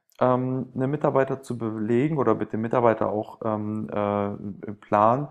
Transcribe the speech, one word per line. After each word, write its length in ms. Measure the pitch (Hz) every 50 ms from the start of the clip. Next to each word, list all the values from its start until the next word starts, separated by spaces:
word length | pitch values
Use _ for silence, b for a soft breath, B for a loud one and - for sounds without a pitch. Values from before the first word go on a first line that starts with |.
| _ _ _ -
ähm, 540 | 131 127 127 127 127 131 131 131 - - -
einen 160 | 127 131 139
Mitarbeiter 520 | 147 147 - 147 139 135 135 - 135 135
zu 160 | - - 123 113
belegen 600 | 113 110 110 110 104 110 117 120 139 156 160 139
oder 160 | 120 113 110
mit 180 | 110 104 -
dem 100 | - 107
Mitarbeiter 480 | 113 117 131 127 120 117 110 - 107 104
auch, 300 | 101 107 110 - - - -
ähm, 440 | 113 107 107 107 107 107 110 107 -
äh, 340 | - 104 104 101 104 104 101 101 101 - - 104 95 - -
im 120 | - 104 -
Plan 480 | - - 107 104 107 113 123 139 147 147